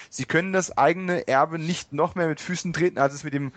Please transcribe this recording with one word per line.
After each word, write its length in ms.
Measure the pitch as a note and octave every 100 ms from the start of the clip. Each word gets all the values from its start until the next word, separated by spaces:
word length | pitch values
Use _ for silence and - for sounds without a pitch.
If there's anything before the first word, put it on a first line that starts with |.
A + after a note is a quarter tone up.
| -
Sie 160 | - C3
können 280 | - F#3+
das 240 | F#3+ F3 -
eigene 500 | F3+ F3 F#3 F3 -
Erbe 300 | C3+ D#3 E3
nicht 340 | D#3 F3 -
noch 220 | C#3+ D#3+
mehr 140 | F#3 E3
mit 120 | D3+
Füßen 320 | - E3+ F3+
treten, 280 | D3 F3 -
als 140 | C#3 C#3+
es 80 |
mit 100 | D3+
dem 180 | C#3 C#3